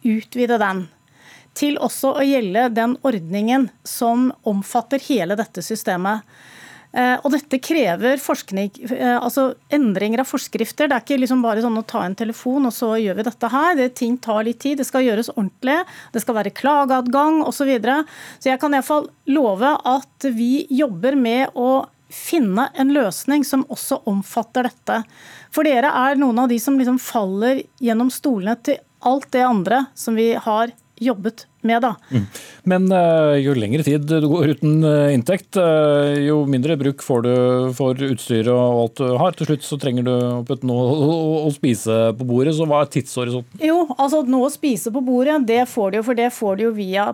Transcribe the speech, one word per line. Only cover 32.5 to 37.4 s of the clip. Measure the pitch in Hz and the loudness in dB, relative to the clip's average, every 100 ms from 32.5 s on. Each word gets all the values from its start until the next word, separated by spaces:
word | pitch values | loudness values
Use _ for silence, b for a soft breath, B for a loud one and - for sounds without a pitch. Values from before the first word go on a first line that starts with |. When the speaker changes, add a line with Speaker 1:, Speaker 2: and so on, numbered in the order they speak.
| B - | B 0
Speaker 2:
Men, | 185 185 | 2 4
eh, | 185 170 160 151 143 | 4 4 4 4 4
jo | 139 135 | 2 0
lengre | 104 143 | 0 0
tid | 143 151 147 | 2 0 2
du | 160 151 | 2 2
går | 170 147 | 2 2
uten, | 143 151 156 156 | 2 2 4 4
eh, | 147 143 135 | 4 4 2
inntekt, | 113 185 - 196 | 2 -2 -2 0
eh, | 170 156 151 147 143 143 143 | 4 4 4 4 2 0 2
jo | 151 139 | 2 2
mindre | 131 143 160 | 0 0 0
bruk | 139 139 | 0 -2
får | - 123 | 0 0
du | 120 127 | 2 2